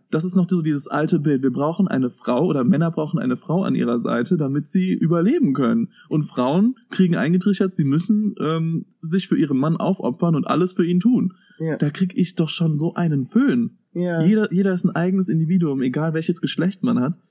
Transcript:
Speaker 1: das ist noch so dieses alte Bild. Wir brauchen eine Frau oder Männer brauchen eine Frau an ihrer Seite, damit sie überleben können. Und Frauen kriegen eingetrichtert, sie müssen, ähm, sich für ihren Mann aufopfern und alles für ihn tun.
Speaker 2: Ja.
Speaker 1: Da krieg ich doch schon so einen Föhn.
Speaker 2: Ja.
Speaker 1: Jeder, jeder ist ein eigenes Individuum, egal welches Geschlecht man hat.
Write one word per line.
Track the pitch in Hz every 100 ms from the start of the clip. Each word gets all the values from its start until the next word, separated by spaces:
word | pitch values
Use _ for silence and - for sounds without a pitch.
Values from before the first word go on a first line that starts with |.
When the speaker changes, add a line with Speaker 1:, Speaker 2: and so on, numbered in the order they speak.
| _
Speaker 1:
das | 156
ist | 180 185
noch | 170
so | 180
dieses | 156 143 -
alte | 147 156 170
Bild. | 147 135
Wir | 135
brauchen | 127 151 175 190
eine | 135 127
Frau | - - 123 175
oder | 143
Männer | 123 143 165
brauchen | 160 151 156
eine | 127 123
Frau | - 170
an | -
ihrer | - 120 120
Seite, | - 117 120 175
damit | 135 143 147
sie | 185 185
überleben | - 160 170 196 339 185
können. | 135 117 117 - - -
Und | 156
Frauen | 147 - 127 170 226 - _
kriegen | - 185 165
eingetrichtert, | 143 180 208 190 190
sie | 175
müssen, | 139 151 180 208 208 -
ähm, | 151 160 165 165 - _
sich | 160 190 -
für | 175
ihren | 147 131
Mann | 156 165
aufopfern | 160 190 127 175 170 147
und | -
alles | 139 180
für | - 170
ihn | 180
tun. | 226 220 185 - _ -
Speaker 2:
Ja. | 160 147
Speaker 1:
Da | 147
krieg | 147 185 -
ich | 175 -
doch | 156
schon | - 165 147
so | 165
einen | - 170 143
Föhn. | 123 226 277 123 117 - _
Speaker 2:
Ja. | 175 180 165
Speaker 1:
Jeder, | 160 214 214
jeder | 180 196
ist | 180
ein | -
eigenes | 165 180 190 180
Individuum, | 160 160 185 160 135
egal | 127 135 160
welches | 160 165 170
Geschlecht | - - 175 -
man | 123 120
hat. | 131 175 _